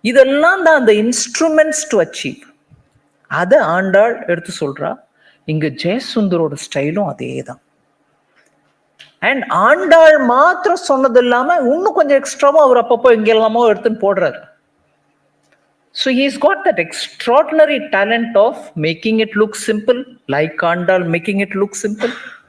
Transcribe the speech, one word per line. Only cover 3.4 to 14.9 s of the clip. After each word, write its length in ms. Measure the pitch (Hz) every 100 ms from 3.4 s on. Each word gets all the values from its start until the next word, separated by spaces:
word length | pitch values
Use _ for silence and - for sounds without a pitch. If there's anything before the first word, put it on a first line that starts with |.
| 185 -
ஆண்டாள் 680 | 180 175 190 196 226 233 -
எடுத்து 260 | 175 - -
சொல்றா. 380 | 143 135 139 - _ _ _ _
இங்க 220 | - 156 156
ஜெயசுந்தரோட 880 | 135 170 226 254 240 202 175 160
ஸ்டைலும் 520 | 143 - 143 143 175 170
அதே 360 | 135 127 131
தான். 180 | 131 120 _ _ _ _ _ _ _ _ _ _ _ _ _ _ - _
And 240 | 214 269 -
ஆண்டாள் 720 | 170 214 311 370 330 320 302
மாத்திரம் 580 | 254 247 320 359 - 349
சொன்னது 440 | - 269 262 240
இல்லாம 340 | 247 240 262
இன்னும் 400 | 349 247 302 403
கொஞ்சம் 280 | 381 294 277
எக்ஸ்ட்ராவும் 380 | 277 - 285 302
அவர் 240 | 277 240
அப்பப்போ 200 | 233 233
எங்கெல்லாமோ 680 | 254 226 214 220 220 226 240
எடுத்துன்னு 260 | 208 226 220
போடுறாரு. 480 | 190 190 170 - - _ _ _ _